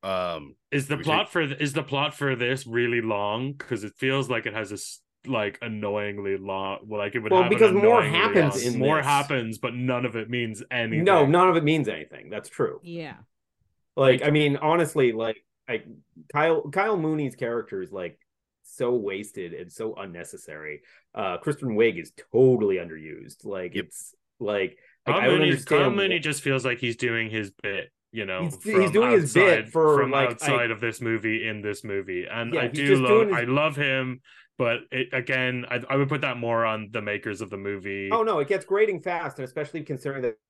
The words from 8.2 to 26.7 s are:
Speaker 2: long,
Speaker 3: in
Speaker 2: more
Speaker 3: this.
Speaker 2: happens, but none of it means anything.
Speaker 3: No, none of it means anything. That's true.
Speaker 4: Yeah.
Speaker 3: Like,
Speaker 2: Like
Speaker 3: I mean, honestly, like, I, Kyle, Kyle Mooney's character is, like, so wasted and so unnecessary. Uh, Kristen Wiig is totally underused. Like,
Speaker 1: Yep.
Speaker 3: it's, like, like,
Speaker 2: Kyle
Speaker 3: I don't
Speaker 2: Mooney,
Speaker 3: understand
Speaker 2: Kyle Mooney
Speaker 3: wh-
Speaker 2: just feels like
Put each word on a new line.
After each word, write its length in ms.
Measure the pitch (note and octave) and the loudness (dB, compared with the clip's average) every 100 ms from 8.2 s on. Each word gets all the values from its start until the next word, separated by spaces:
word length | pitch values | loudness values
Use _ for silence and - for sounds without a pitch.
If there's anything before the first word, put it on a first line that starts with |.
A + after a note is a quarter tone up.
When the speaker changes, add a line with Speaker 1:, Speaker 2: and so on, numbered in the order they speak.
| G3+ G#3 D3 C3 | 2 4 2 0
Speaker 2:
long, 80 | A#2+ | -2
Speaker 3:
in 40 | B2 | 0
Speaker 2:
more 160 | C3 D#3 | 2 2
Speaker 3:
this. 100 | C#3 | 2
Speaker 2:
happens, 520 | C#3+ C#3 C#3 A2+ G#2+ | 2 2 -2 -4 -6
but 160 | B2 | -6
none 320 | A#2+ B2+ B2 B2 | -4 -2 0 -2
of 100 | A2+ | -4
it 120 | G#2+ | -6
means 340 | B2 A#2 G#2+ A#2+ | -4 -4 -8 -6
anything. 320 | B2+ A2+ C3 | -4 0 2
Speaker 3:
No, 200 | F3+ F#3 C#3 | 4 6 6
none 220 | F3 F#3 | 6 6
of 80 | E3 | 4
it 60 | |
means 240 | D3 D#3+ A2+ | 2 2 0
anything. 440 | E2 D2 - - | -6 -12 -18 -12
That's 180 | G#2 - | -12 -12
true. 320 | - B2+ - | -4 -4 -4
Speaker 4:
Yeah. 360 | E3+ E3+ D#3 - A2 _ _ _ _ _ _ | -14 -12 -12 -16 -20 _ _ _ _ _ _
Speaker 3:
Like, 260 | - C3+ C3 | 4 6 6
Speaker 2:
Like 60 | D3 | 4
Speaker 3:
I 20 | |
mean, 240 | D3+ D3 C#3 | 4 2 2
honestly, 560 | D#3 E3+ E3 D#3 B2+ | 2 2 2 2 2
like, 240 | A2 A2+ A2 _ _ - | 2 -4 -4 _ _ -8
I, 160 | A2+ D#2 - _ - D#2 | -8 -8 -20 _ -20 -6
Kyle, 360 | D3 D#3+ D#3+ D3+ | 0 2 4 2
Kyle 260 | D#3+ G#3+ G3+ | 2 0 2
Mooney's 400 | D#3 D#3 C#3 - | 0 0 -2 -4
character 460 | A#2+ A#2 G#2+ G2 | -4 -4 -4 -8
is, 100 | F2+ | -8
like, 260 | G2 F2 - _ _ _ _ | -8 -10 -12 _ _ _ _
so 320 | _ - B2 | _ -4 0
wasted 580 | B2 G2+ G2 G#2 - F2 | 0 -2 -6 -10 -10 -10
and 180 | E2+ F2+ | -10 -14
so 240 | - A2 | -10 -10
unnecessary. 840 | G#2+ G2 F2 D#2+ D#2 - D#2 D#2 D2 _ _ _ | -8 -12 -12 -14 -16 -16 -14 -12 -14 _ _ _
Uh, 220 | G#2 G2 F2 | -6 -4 -4
Kristen 320 | - C#3+ C3+ G#2+ | -4 -4 -2 4
Wiig 240 | A#2 F2 | 4 2
is 120 | D2+ - - | -12 -18 -2
totally 440 | A2+ C3 B2 G#2 F#2 | 4 6 6 2 0
underused. 680 | E2+ D#2+ D#2 D#2 - - | -4 -12 -14 -16 -18 -16
Like, 300 | G#2+ G2 F2+ | -10 -8 -6
Speaker 1:
Yep. 100 | G2 | -8
Speaker 3:
it's, 300 | - - - _ _ _ | -8 -14 -20 _ _ _
like, 380 | G#2 G2+ F#2+ - _ _ - | -4 -2 -2 -6 _ _ -2
like, 80 | |
Speaker 2:
Kyle 20 | E3 | 2
Speaker 3:
I 80 | C3 | 4
don't 80 | |
Speaker 2:
Mooney, 100 | D#3 D3+ | 4 4
Speaker 3:
understand 300 | C#3 - D3+ | 2 2 4
Speaker 2:
Kyle 80 | C#3 | 4
Mooney 280 | B2+ G3 F3+ | 2 0 0
Speaker 3:
wh- 40 | |
Speaker 2:
just 200 | D3+ C3+ | -2 -4
feels 220 | C#3+ C3+ | -2 0
like 140 | B2+ | 0